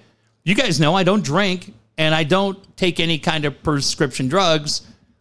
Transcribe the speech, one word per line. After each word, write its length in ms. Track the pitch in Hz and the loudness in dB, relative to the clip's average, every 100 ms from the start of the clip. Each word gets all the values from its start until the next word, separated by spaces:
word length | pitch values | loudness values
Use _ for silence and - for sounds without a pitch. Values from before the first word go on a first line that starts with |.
| _ _ _ _ | _ _ _ _
You 100 | 156 | -2
guys 260 | 208 247 147 | 0 0 2
know 140 | 151 | 2
I 80 | 190 | 4
don't 200 | 180 214 | 2 2
drink 520 | 139 170 202 185 - - _ - | 0 0 0 -2 -8 -20 _ -2
and 160 | 156 | 0
I 100 | 160 | 0
don't 320 | 151 185 196 190 - - | 2 0 0 -4 -14 -2
take 240 | 185 165 | -2 0
any 180 | 165 160 | -2 -2
kind 260 | 175 156 | -2 -2
of 180 | 147 - | -2 -4
prescription 680 | 156 143 131 - 143 - 127 | -2 -2 -2 -2 -2 -2 -2
drugs. 540 | 185 175 156 147 - - - _ _ | 2 2 2 -2 -8 -10 -20 _ _